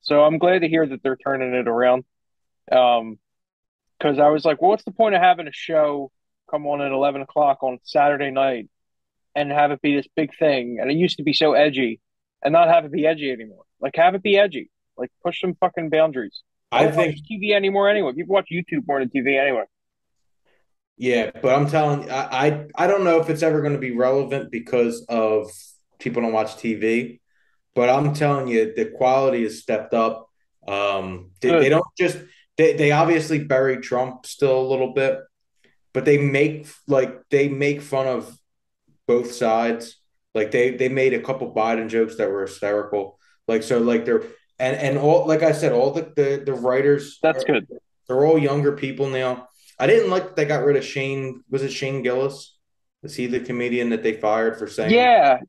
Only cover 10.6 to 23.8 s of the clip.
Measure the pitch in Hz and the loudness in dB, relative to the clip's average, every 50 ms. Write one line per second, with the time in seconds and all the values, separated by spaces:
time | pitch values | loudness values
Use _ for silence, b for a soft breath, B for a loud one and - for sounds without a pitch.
10.6 | 123 123 120 110 - 127 143 160 180 175 - - 147 151 139 - 160 156 139 143 | -2 -6 -6 -6 -4 -2 0 0 0 0 0 -2 -4 -2 0 2 2 4 4 4
11.6 | 147 151 139 131 131 117 113 - _ _ _ _ _ _ _ _ - - 151 165 | 4 4 2 0 -2 -2 -4 -8 _ _ _ _ _ _ _ _ -4 2 4 4
12.6 | 170 165 170 170 156 147 139 151 151 156 165 156 147 139 127 110 113 110 98 90 | 6 6 6 4 2 0 -6 -2 0 0 0 0 -4 -6 -6 -6 -10 -18 -20 _
13.6 | _ _ _ _ - 139 - 160 165 180 190 196 190 214 196 196 202 202 156 123 | _ _ _ _ -10 -6 0 4 4 4 4 2 0 2 4 4 2 2 0 -8
14.6 | 87 _ _ _ _ _ _ - 123 127 _ _ _ 175 170 - - 185 170 _ | -12 _ _ _ _ _ _ -12 -12 -12 _ _ _ -6 -6 -4 -6 -6 -4 _
15.6 | - 180 - - 165 156 147 156 156 160 143 127 113 98 _ - _ _ _ _ | -2 -2 -2 -4 -6 -2 2 2 2 2 0 -6 -8 -10 _ -18 _ _ _ _
16.6 | _ _ - 120 151 160 147 165 170 156 147 - - - 220 202 190 208 208 202 | _ _ 2 2 2 2 2 0 0 0 -2 -8 -10 -12 -10 -8 -2 0 0 0
17.6 | 196 196 196 196 196 202 208 214 190 139 127 143 180 - 190 196 190 - 165 175 | 0 0 0 2 2 2 2 2 0 -4 -4 -6 -6 0 0 0 0 -2 -8 -8
18.6 | 175 - 170 151 117 - 143 135 131 120 - 139 123 135 139 135 135 143 131 113 | -8 -6 -6 -8 -4 -4 -2 -2 -2 -2 -4 -4 -2 0 0 0 0 0 0 -2
19.6 | 98 _ _ _ _ _ _ _ _ _ _ _ _ _ _ _ _ _ _ _ | -4 _ _ _ _ _ _ _ _ _ _ _ _ _ _ _ _ _ _ _
20.6 | _ _ _ _ _ _ _ _ 117 123 123 117 110 104 - - - 127 127 143 | _ _ _ _ _ _ _ _ -2 0 0 0 0 -2 -6 -4 0 2 2 2
21.6 | 147 147 147 160 151 147 143 143 - - 127 135 139 - 131 127 139 151 147 147 | 2 2 0 0 0 0 -2 -4 -6 -8 -6 -6 -6 -4 -4 0 0 0 0 -2
22.6 | - - - - 170 180 202 196 190 175 165 165 160 160 160 151 165 160 156 151 | -8 -12 -4 -2 0 2 2 2 2 2 2 2 2 0 -2 0 0 0 0 0
23.6 | 143 147 143 131 | 0 -2 -4 -4